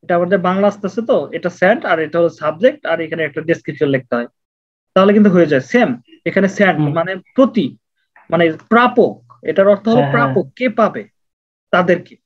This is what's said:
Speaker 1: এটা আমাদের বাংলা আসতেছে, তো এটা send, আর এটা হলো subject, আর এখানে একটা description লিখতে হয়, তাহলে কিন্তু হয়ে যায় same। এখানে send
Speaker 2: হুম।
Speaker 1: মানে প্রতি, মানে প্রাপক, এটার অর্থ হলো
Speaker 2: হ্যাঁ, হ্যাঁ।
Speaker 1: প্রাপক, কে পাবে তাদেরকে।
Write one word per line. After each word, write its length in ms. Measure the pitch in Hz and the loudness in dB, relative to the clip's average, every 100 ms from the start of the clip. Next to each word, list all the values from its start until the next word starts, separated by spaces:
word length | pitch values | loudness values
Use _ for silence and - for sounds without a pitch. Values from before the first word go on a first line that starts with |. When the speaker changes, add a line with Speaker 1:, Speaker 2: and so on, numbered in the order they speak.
Speaker 1:
এটা 100 | - 175 | -2 -2
আমাদের 200 | 175 196 180 | 0 -2 -2
বাংলা 180 | 190 202 | 0 -2
আসতেছে, 300 | 196 190 233 226 | -2 -8 -8 -2
তো 60 | 220 139 160 | -2 -2 -8
এটা 140 | 175 - | -8 -2
send, 200 | 185 190 - | 0 0 0
আর 80 | 165 156 | -4 -2
এটা 100 | 170 | 0
হলো 100 | 170 156 | -2 -2
subject, 400 | 151 156 240 302 - | -6 0 0 0 -6
আর 80 | 165 | -6
এখানে 180 | 160 160 151 | -4 -6 -6
একটা 120 | 151 160 | -6 -4
description 400 | 160 - 143 147 | -4 -4 -4 -2
লিখতে 180 | 135 123 120 | -2 -4 -6
হয়, 120 | 120 _ _ _ _ _ _ | -6 _ _ _ _ _ _
তাহলে 180 | - 196 208 | 2 4 4
কিন্তু 140 | 208 | 4
হয়ে 160 | 175 156 | 4 2
যায় 120 | 143 - | 0 0
same। 160 | 240 208 120 _ - - | 0 0 -2 _ -12 -4
এখানে 200 | 190 196 - | -2 -2 0
send 200 | 196 156 | 0 0
Speaker 2:
হুম। 120 | 147 160 | -2 -2
Speaker 1:
মানে 140 | 170 190 _ - | -4 -8 _ 0
প্রতি, 300 | 262 226 147 - _ _ _ _ _ | 2 2 -4 -8 _ _ _ _ _
মানে 120 | 165 170 156 - | 0 0 -2 0
প্রাপক, 420 | 226 240 240 156 - _ - - | 2 2 2 0 -2 _ -12 -4
এটার 160 | 160 196 | 0 2
অর্থ 120 | 196 208 | 2 2
হলো 60 | |
Speaker 2:
হ্যাঁ, 180 | 233 139 | 0 0
হ্যাঁ। 20 | |
Speaker 1:
প্রাপক, 320 | 233 233 226 - - | 0 0 -2 -4 -6
কে 80 | 254 226 | -4 0
পাবে 220 | 202 120 101 _ _ _ _ _ _ | -2 -4 -16 _ _ _ _ _ _
তাদেরকে। 420 | 180 185 175 - - | 0 2 -2 -4 -20